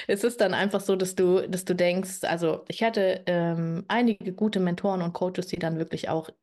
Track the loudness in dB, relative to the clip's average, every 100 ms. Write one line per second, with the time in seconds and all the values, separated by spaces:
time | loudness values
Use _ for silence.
0 | -2 0 0 2 2 2 0 0 0 0
1 | 0 2 4 4 2 -4 -2 2 2 2
2 | -2 -4 -2 0 0 0 -6 -2 0 2
3 | 2 0 0 0 2 0 -2 -4 -2 2
4 | 2 0 -6 -2 0 2 0 0 0 0
5 | -2 -2 -2 -2 -6 -4 -2 -2 -4 -6
6 | -2 -4 -4 -10